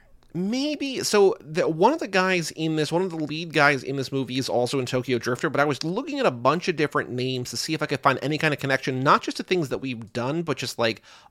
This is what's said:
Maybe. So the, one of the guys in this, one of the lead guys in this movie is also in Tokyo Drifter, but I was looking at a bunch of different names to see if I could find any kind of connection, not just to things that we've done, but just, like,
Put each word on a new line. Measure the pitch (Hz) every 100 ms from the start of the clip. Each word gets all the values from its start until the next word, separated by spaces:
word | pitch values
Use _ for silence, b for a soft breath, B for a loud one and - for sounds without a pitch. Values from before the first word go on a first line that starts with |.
| _ - - 165
Maybe. | 190 247 285 294 277 254
So | - 208 196 -
the, | 127 156 135
one | 160 202
of | 330
the | 254
guys | 190 185 185 160
in | - 160
this, | 156 151
one | 165
of | 190
the | 165
lead | 147 156 170
guys | 156 143 139
in | -
this | 139 131
movie | 135 123 127
is | 123
also | 104 120 143
in | 123
Tokyo | 127 120 120
Drifter, | 117 123 165
but | 139
I |
was | 147 135
looking | 160 190 302 285
at | 226
a |
bunch | 123 123 160 190
of |
different | 156 147 147 117
names | 123 127 131 120
to | 113
see | -
if | 156
I | 151
could | 143
find | 143 131
any | 139 151
kind | 160
of | 143
connection, | 135 135 - 131
not | 135 202
just | - -
to |
things | - 185 139
that | 120
we've | 127 117 110
done, | - 120 160
but | 165 135
just, | 120 -
like, | 113 107 - b b